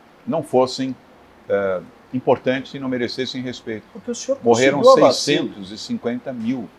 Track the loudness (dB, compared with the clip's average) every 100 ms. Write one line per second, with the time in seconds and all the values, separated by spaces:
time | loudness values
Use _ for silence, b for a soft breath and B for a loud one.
0 | _ _ -6 -6 0 2 2 0 -8 -8
1 | _ _ _ _ -2 -2 0 -4 -8 _
2 | _ -2 2 2 2 -2 -6 -10 -6 -4
3 | -4 -4 -6 -6 -10 -10 -10 -10 -12 -14
4 | -10 -8 -6 -2 2 4 4 6 6 8
5 | 6 4 0 0 -2 -8 -14 -14 -8 -6
6 | -4 -6 -8 -6 -4 -4 -8